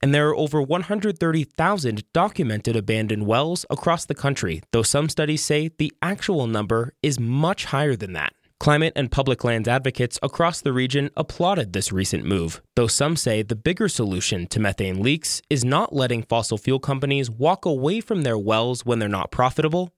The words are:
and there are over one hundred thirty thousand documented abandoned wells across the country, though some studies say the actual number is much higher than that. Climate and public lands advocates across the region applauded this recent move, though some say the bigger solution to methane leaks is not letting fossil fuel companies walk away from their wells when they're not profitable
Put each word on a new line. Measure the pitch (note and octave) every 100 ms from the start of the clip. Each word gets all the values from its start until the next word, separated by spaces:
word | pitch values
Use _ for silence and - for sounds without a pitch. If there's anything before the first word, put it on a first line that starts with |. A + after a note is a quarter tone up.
and | C#3
there | D3 D3+
are | -
over | D3+ D3+
one | C3+ F3
hundred | E3+ G#3 G#3 F3+
thirty | E3 D#3+
thousand | C3+ - E3+ G3+ B2+ G#2 -
documented | E3 G3+ - B2+ G#2+ - A2+
abandoned | G2+ A2 A2 G#2+ G#2
wells | A#2 D#3+ F3 -
across | C3 E3+ E3 -
the |
country, | D3 C#3 C#3 F#2+ D#2+ -
though | A#2
some | A2 C#3+ D3+
studies | - D3+ D3+
say | - D3+ D#3+ -
the | D#3 -
actual | E3+ G#3 - E3 A#2
number | A2 G#2+ A2+ A#2 -
is | D3+ B2
much | A#2 C3+ E3 G3+ -
higher | C#3 D3 A2+
than | G2
that. | E2 C#2 - _ -
Climate | D3 D3 D#3+ C#3+
and | B2
public | - C3+ B2
lands | A#2+ A2+ A2
advocates | C3 C3 - B2 -
across | C#3+ - E3+ E3
the | C#3+
region | B2+ B2+ C#3+ C#3
applauded | - C#3+ - F3 F#3+ G#2
this | F#2+ -
recent | F#2+ F#2+ F2
move, | D2 F#2+ E2 - -
though | - A2+
some | - D3
say | D#3+ B2 G#2+
the | G#2
bigger | A2 D#3 F#3 G#3
solution | - G#2 F#2 - F#2 F2
to | A2
methane | G2+ F#2+ F#2+ F#2
leaks | A#2 D#3 - - -
is | C#3+
not | B2 D3+ A3+
letting | C#3 B2+ A#2
fossil | - A#2 G#2 A2
fuel | - C3+
companies | - C3+ C#3 C#3 A#2+
walk | A2+ D3+ F#3+ F3+
away | C3+ C#3+ A3
from | - G3
their | C3+ A2
wells | G2+ A2 A#2+ B2 A#2+
when | A#2
they're | G#2
not | F#2+ -
profitable | - B2+ - D#3 F3 F3+